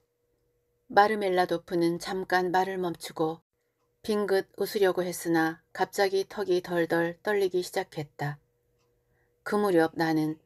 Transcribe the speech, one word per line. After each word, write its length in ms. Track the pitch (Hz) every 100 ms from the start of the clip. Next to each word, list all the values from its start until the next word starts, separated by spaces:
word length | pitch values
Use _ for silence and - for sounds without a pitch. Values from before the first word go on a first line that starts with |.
| _ _ _ _ _ _ _ _ -
마르멜라도프는 1080 | - 208 214 196 180 180 170 - 175 170 170
잠깐 540 | - 190 185 180 180
말을 260 | 185 190 190
멈추고 640 | 180 165 - - 160 165 _ _ _ _ _ _
빙긋 440 | - 208 196 190 - -
웃으려고 480 | 196 214 190 175
했으나 580 | 180 170 165 165 160 165 _
갑자기 520 | - 185 - 190 196 190
턱이 320 | - 190 180
덜덜 560 | 180 175 165 170 170 170
떨리기 380 | - 202 190 180
시작했다. 800 | 180 381 370 - 147 - 147 147 _ _ _ _ _ _ _ _ _ _
그 120 | - 208
무렵 360 | 208 170 160 -
나는 440 | 165 156 156 156